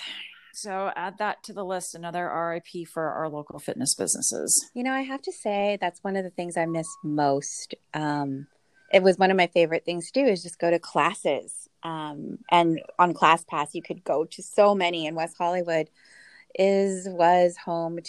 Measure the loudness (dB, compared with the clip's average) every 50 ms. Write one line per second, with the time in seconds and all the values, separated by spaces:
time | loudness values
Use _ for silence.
0 | -14 -14 -14 -14 -16 -18 -20 -20 _ -20 -18 -14 -10 -8 -6 -4 -4 -4 -4 -6
1 | -8 -8 -6 -4 -4 -4 -4 -6 -10 -12 -10 -8 -6 -4 -6 -6 -6 -8 -12 -10
2 | -10 -6 -4 -4 -4 -2 -2 -2 -2 -4 -4 -6 -8 -10 -12 -12 -12 -8 -6 -4
3 | -4 -4 -2 -4 -4 -4 -6 -8 -10 -12 -14 -10 -8 -8 -6 -4 -2 -2 -2 -2
4 | -2 -2 -2 -2 -2 -4 -4 -4 -2 0 0 0 -2 -4 _ -6 -4 -2 -2 -4
5 | -4 -6 -8 -8 -8 -10 -12 -6 -4 -2 -2 0 0 0 0 -2 -2 -4 -4 -6
6 | -6 -4 -4 -4 -4 -6 -8 -8 -8 -4 -2 -2 -2 0 -2 -4 -4 -6 -10 -10
7 | -6 -4 0 2 2 2 2 0 -2 -6 -10 -12 -12 -12 -14 -14 _ _ -6 -4
8 | -2 -2 -2 -2 -4 -4 -6 -8 -10 -14 _ _ _ _ _ _ _ _ 4 6
9 | 6 6 6 6 4 4 6 4 2 4 4 4 4 4 2 -2 -2 -4 -6 -6
10 | -8 -2 0 2 4 4 2 2 -2 -10 -8 -2 0 2 2 0 -2 -2 0 2
11 | 2 2 0 -2 -2 -2 -2 -2 -4 -8 -16 -20 -20 _ _ _ -12 -10 -8 -8
12 | -8 -8 -10 -10 -10 -10 -12 -12 -2 4 4 6 6 4 2 0 -4 -4 2 2
13 | 2 2 4 4 4 4 4 4 0 -4 -6 -6 -6 -4 -6 -10 -8 -8 -10 -8
14 | -4 -2 0 0 -2 -2 -8 -14 -16 -2 4 6 6 6 6 4 2 0 0 -2
15 | -4 -4 -4 -4 -4 -6 -4 -4 -2 0 0 0 0 0 0 0 0 -2 _ _
16 | _ _ -20 -20 -20 -20 -20 -20 _ _ 0 2 4 4 4 4 2 0 0 -4
17 | -6 -6 0 4 6 6 8 8 6 4 2 -2 -6 -6 -4 -4 -4 -4 -6 -8
18 | -10